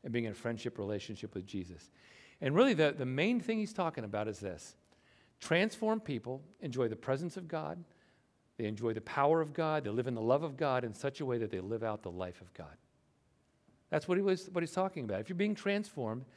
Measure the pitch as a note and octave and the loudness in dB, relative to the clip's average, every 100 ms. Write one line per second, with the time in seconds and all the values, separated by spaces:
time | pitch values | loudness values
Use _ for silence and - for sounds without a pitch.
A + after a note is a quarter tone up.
0 | - A#2 A2+ G2+ A#2 A2 A#2+ - G2+ G#2 | -2 0 0 -2 -4 -2 -4 -4 -2 -4
1 | - G2+ G#2 G2 F#2+ G2 F2 D#2+ - _ | -4 -10 -8 -8 -6 -6 -6 -12 -18 _
2 | - - - - C#3 E3 C4+ F3+ D3+ C#3+ | -20 -20 -20 -4 2 6 6 8 4 4
3 | B2+ C3+ G3 B3 - A3 G#3 G3+ E3 C#3 | 0 2 2 2 0 -2 -2 0 -2 -2
4 | G#2+ G#2 G#2+ G2 G2+ E2+ - - _ _ | -4 -2 -2 -2 -6 -6 -12 -20 _ _
5 | _ _ _ - - E3 G#3+ - A3 A3 | _ _ _ -12 2 4 4 2 0 0
6 | F3+ B2 A#2+ C3+ D3+ - D#3 B2 A#2 A2 | -2 -4 -4 -8 -10 -10 -4 2 0 0
7 | - C#3 E3+ F#3 E3 D#3+ D3+ E3+ - _ | 0 0 0 -6 -6 -4 -4 -8 -12 _
8 | _ _ _ _ _ - G#2+ G#2+ A#2 G#2+ | _ _ _ _ _ -4 -4 0 0 0
9 | - C#3 D3 E3 D3+ C#3+ D#3 D3+ A2+ A2+ | -2 2 6 6 2 0 0 0 0 0
10 | B2 A#2 A2+ C#3+ D#3 C3 D3 B2+ A#2+ G#2 | 0 0 4 4 4 0 2 2 0 -4
11 | C#3 C#3 C3+ A#2+ G#2+ F#2+ F#2+ A2+ A2+ G#2+ | -6 -4 -2 0 0 -2 -2 -2 -2 -4
12 | F2+ F2+ F2+ F2 E2+ - D#2 - _ _ | -6 -6 -6 -8 -18 -16 -16 -16 _ _
13 | _ _ _ _ _ _ _ _ - D3+ | _ _ _ _ _ _ _ _ -2 0
14 | F3+ F3+ G3 F#3 - F3+ E3 F#3 F#3+ F#3 | 2 2 4 2 0 -4 -2 0 0 -2
15 | A2 G2 G#2+ F3+ G#2+ G#2+ G3+ G3+ G#3 D3 | -2 -2 -2 0 0 0 0 -2 -2 -4
16 | A2+ A#2+ C3 | -4 -4 -8